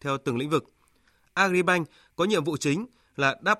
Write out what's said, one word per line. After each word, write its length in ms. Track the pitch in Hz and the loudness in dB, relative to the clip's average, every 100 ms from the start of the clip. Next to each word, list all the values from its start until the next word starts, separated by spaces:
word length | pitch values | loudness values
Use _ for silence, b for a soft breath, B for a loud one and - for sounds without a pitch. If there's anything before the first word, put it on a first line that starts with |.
theo 160 | 143 139 | -6 -4
từng 200 | - 120 | -2 -4
lĩnh 120 | 147 | -2
vực. 160 | 151 - _ _ _ _ _ _ | -2 -4 _ _ _ _ _ _
Agribank 540 | - 196 180 175 180 156 b b - | -2 0 2 2 0 -2 b b -4
có 100 | 185 | 0
nhiệm 180 | 208 | 0
vụ 140 | 151 147 | 0 -2
chính 280 | 147 151 240 _ _ - | -2 -2 -4 _ _ -2
là 200 | 139 - | -2 0
đáp 180 | 180 214 | -2 -2